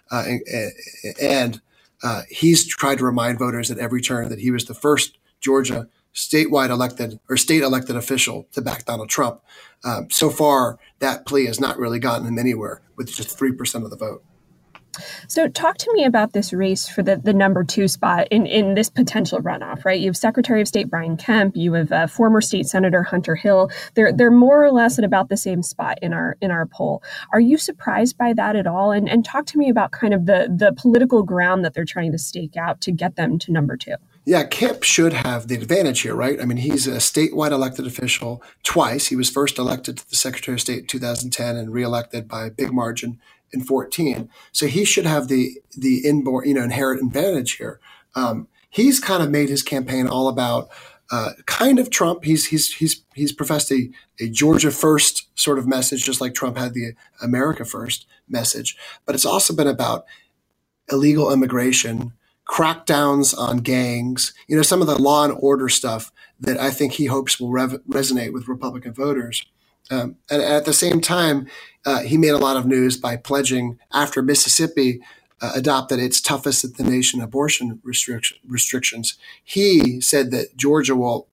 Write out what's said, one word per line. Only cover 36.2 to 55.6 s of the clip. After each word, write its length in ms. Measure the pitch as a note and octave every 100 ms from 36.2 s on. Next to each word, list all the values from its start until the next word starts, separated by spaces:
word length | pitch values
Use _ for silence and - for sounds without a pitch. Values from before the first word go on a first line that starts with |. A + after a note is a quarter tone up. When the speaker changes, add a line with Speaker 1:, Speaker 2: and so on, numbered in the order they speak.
| B2 C#3+
Speaker 1:
I 60 | B2
mean, 100 | B2
he's 300 | C3 D3 C3
a 60 |
statewide 600 | B2 - - D#3 - D3+
elected 340 | C#3+ C3 C3 C3
official 560 | B2 B2 - A#2 B2 - _
twice. 460 | - - C3 B2+ -
He 60 |
was 140 | C3 B2+
first 300 | - C#3+ -
elected 400 | B2 B2+ - B2+
to 100 | -
the 80 | -
Secretary 380 | C3 B2+ -
of 60 | B2+
State 160 | - B2
in 60 | -
two 120 | C3
thousand 320 | B2 A#2 B2
ten 260 | - A#2+ A#2+
and 140 | A2
reelected 560 | A#2 B2 A#2+ A#2 A#2+ A2
by 200 | A2+ A2+
a 40 |
big 220 | A2 C3
margin 480 | B2+ A#2 A#2+ A#2+ A#2+ _ _ _
in 100 | C3
fourteen. 640 | B2+ C3 - - D#3+ B2 A2+ - -
So 160 | - D3
he 180 | C#3
should 220 | G3+ - E3+
have 220 | D3+ B2+
the, 320 | C3 B2+ - - -
the 200 | C3 B2+
inborn, 500 | C#3+ D3 C3+ B2+ C#3
you 60 |
know, 100 | C#3
inherent 360 | B2 A#2+ C3+ C3
advantage 500 | B2+ B2 F#3 E3+ A#2
here. 260 | - A2 - _ - _ -
Um, 320 | B2 A2 - _ _
he's 300 | - B3 C4
kind 240 | - F#3+
of 80 | D3+
made 180 | D3 C#3+
his 140 | C#3
campaign 460 | - C#3 B2+ C3 B2+
all 180 | B2+ C3
about, 440 | B2 B2 A#2+ - - - - -
uh, 220 | A#2+ A2 - -
kind 320 | - A#3+ C4
of 120 | B3+
Trump. 340 | - E3+ F3
He's, 220 | D3+ D#3+ -
he's, 280 | D#3 -
he's, 300 | - D#3+ - _
he's 160 | - C#3+
professed 400 | C#3 C#3+ D3+ -
a, 200 | C3+ A#2+ - _ -
a 100 | A#2
Georgia 440 | A2+ D3 E3 D3+
first 560 | C3 D#3 D3+ - - - -
sort 220 | - C#3